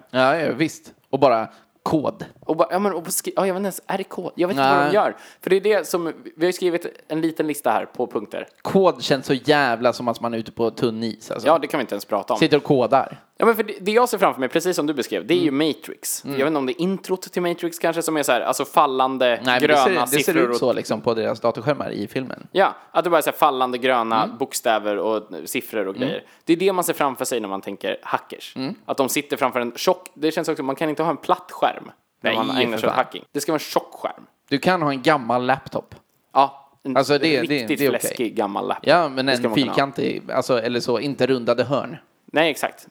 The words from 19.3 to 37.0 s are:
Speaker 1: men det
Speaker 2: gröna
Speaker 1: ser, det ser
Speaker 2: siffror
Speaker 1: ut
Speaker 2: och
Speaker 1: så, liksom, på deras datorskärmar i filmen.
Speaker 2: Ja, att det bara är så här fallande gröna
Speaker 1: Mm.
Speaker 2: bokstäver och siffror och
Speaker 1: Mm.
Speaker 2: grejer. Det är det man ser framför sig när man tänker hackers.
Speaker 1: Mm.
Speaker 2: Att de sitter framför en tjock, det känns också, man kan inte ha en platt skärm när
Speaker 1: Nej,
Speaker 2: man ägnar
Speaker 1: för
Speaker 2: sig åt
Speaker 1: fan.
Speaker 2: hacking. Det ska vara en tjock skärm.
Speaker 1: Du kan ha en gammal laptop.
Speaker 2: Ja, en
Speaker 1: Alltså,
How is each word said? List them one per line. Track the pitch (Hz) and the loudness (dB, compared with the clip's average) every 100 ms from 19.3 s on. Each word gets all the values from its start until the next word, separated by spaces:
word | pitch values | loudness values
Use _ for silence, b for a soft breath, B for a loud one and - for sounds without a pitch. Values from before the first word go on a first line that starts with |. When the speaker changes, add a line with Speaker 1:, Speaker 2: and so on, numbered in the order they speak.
| 113 | 2
Speaker 1:
men | 127 127 | 2 2
det | 147 | 4
Speaker 2:
gröna | 147 | 4
Speaker 1:
ser, | 127 123 | 4 2
det | 123 | 0
ser | 143 | 0
Speaker 2:
siffror | 135 160 | 2 2
Speaker 1:
ut | 123 | 2
Speaker 2:
och | 120 | 2
Speaker 1:
så, | 127 | 0
liksom, | 110 113 110 | 0 -2 -2
på | 120 | 0
deras | 113 107 117 | 0 -2 0
datorskärmar | 117 123 120 135 - | -2 0 -2 -2 -4
i | 104 101 | -6 -6
filmen. | 131 131 - - | -6 -8 -12 -4
Speaker 2:
Ja, | 180 190 - B | 2 2 0 B
att | 165 | -2
det | 170 | 4
bara | 165 | 4
är | |
så | 151 | 2
här | - | 2
fallande | 151 131 127 123 | 2 4 -2 0
gröna | 127 123 113 113 | 2 2 2 2
Speaker 1:
Mm. | 107 117 | 0 -2
Speaker 2:
bokstäver | 135 - 120 110 104 101 | -6 -2 2 2 0 0
och | 104 107 107 82 | 0 -2 -4 -14
siffror | 78 123 - 110 95 | -6 -8 -4 -4 -4
och | 104 | -4
Speaker 1:
Mm. | - | -4
Speaker 2:
grejer. | 98 - b | -4 -10 b
Det | - | 0
är | 170 | 2
det | 190 | 2
man | 185 | 0
ser | 165 | -2
framför | 156 143 123 | 0 -2 -2
sig | 131 120 | -4 -4
när | 101 | -4
man | 98 | -6
tänker | 101 98 98 - | -8 -6 -6 -6
hackers. | - 127 - - - - | -6 -8 -8 -16 -14 -10
Speaker 1:
Mm. | 135 - - | -8 -10 -8
Speaker 2:
Att | - | -2
de | 131 | 0
sitter | 151 - 135 | 0 -4 -2
framför | 131 123 | 0 0
en | 120 - | -4 -2
tjock, | - 180 - | 0 0 -4
det | - 156 | -4 -2
känns | 170 160 | -2 -4
också, | 147 | -4
man | 135 135 | -4 -2
kan | 160 | -2
inte | 147 | 0
ha | 165 | -2
en | 139 | -2
platt | - 180 - | -2 -2 -2
skärm | - 131 - - - _ _ | -2 -2 -2 -14 -20 _ _
när | 110 | -2
Speaker 1:
Nej, | 110 110 | -2 -2
Speaker 2:
man | 107 | 0
ägnar | 120 | 0
Speaker 1:
för | 110 | 0
Speaker 2:
sig | 117 | 0
åt | |
Speaker 1:
fan. | - | 0
Speaker 2:
hacking. | - - - | -2 -6 -10
Det | 143 | -8
ska | - | -2
vara | 151 | -4
en | |
tjock | - 170 - | 0 -2 -2
skärm. | - - - - _ - | -10 -10 -10 -20 _ -4
Speaker 1:
Du | 135 | 0
kan | 180 185 | 2 2
ha | 147 | 0
en | 135 | 0
gammal | 156 147 113 123 127 | 2 2 2 0 2
laptop. | 135 - - - - _ _ _ | 0 -2 -10 -10 -20 _ _ _
Speaker 2:
Ja, | 127 139 - - _ | 2 2 0 -20 _
en | 143 | 0
Speaker 1:
Alltså, | 131 | 0